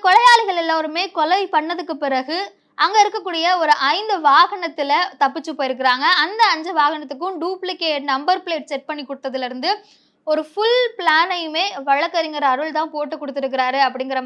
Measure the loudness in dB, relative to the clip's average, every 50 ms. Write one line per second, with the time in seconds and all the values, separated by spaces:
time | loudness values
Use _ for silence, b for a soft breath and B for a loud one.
0 | 4 4 6 8 8 8 8 6 6 2 0 0 0 0 0 0 -2 -2 -2 -4
1 | -4 -4 -2 0 2 2 2 2 2 0 0 0 0 -2 -4 -6 -6 -6 -6 -4
2 | -2 -2 -2 -2 -2 -2 -4 -6 -6 -8 -12 _ _ _ _ -2 -2 2 4 4
3 | 4 4 2 -4 -6 -4 -4 -2 0 0 2 2 2 2 2 4 2 0 0 0
4 | -2 -2 -2 0 2 4 6 6 6 4 2 -4 -8 -6 -6 -4 -2 0 0 0
5 | 0 -2 -2 0 0 0 0 -2 -8 -8 -6 -4 -4 -4 -2 0 2 2 2 2
6 | 2 2 2 2 2 0 2 2 4 4 2 2 -2 -2 0 2 2 2 0 -2
7 | -6 -10 -10 -8 -6 -6 -6 -6 -6 -6 -6 -6 -8 -8 -8 -4 -4 -4 -2 -2
8 | -2 -2 -2 0 0 0 0 0 -2 -4 -6 -6 -6 -6 -8 -8 -8 -8 -10 -10
9 | -10 -10 -12 -10 -8 -8 -8 -6 -6 -8 -8 -6 -4 -4 -4 -4 b b b b
10 | b b b _ _ -2 -2 -2 -2 -4 -4 -2 0 2 2 2 0 0 -4 -2
11 | 0 2 2 4 2 0 -2 -4 -6 -6 -4 -4 -4 -4 -4 -4 -2 0 0 0
12 | 0 -2 -2 -4 -4 -4 -4 -2 0 0 0 0 -2 -4 -4 -4 -4 -4 -6 -8
13 | -8 -6 -8 -8 -8 -8 -6 -6 -6 -4 -2 -2 -2 0 0 0 0 0 0 -4
14 | -6 -6 -6 -6 -4